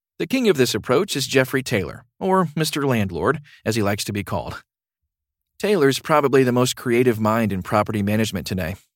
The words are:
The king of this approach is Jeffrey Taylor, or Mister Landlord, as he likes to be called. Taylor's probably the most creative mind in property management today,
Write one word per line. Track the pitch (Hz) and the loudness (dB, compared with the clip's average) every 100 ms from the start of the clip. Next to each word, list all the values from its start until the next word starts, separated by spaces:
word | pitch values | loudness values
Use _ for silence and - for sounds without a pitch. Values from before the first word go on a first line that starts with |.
| _ - | _ -10
The | 170 | -4
king | 269 233 | 0 2
of | 151 | 2
this | 123 | 2
approach | 110 - 127 202 | 0 0 0 0
is | 143 127 | -4 -2
Jeffrey | 131 131 135 | 0 0 -2
Taylor, | 127 110 78 - - - | -2 -4 -4 -10 -18 -6
or | 190 190 175 - | 0 2 0 -2
Mister | 156 156 139 | -4 -2 0
Landlord, | 117 98 85 98 143 - - - | 0 -2 -2 -2 -2 -6 -10 -4
as | 110 | 0
he | |
likes | 98 104 | 0 -2
to | - | -4
be | 101 | -6
called. | 92 98 - - - _ _ _ _ _ _ _ _ - | -6 -8 -8 -12 -16 _ _ _ _ _ _ _ _ -6
Taylor's | 202 208 139 131 | 0 4 4 2
probably | - 151 139 135 | 2 2 4 4
the | 127 | 4
most | 123 123 | 2 0
creative | - 131 120 127 110 | -2 0 2 2 2
mind | 107 113 113 | 2 2 0
in | 95 | -2
property | 90 110 104 107 | 0 0 0 -2
management | 101 107 107 95 73 | -2 0 -2 -4 -6
today, | 92 82 95 _ | -6 -6 -8 _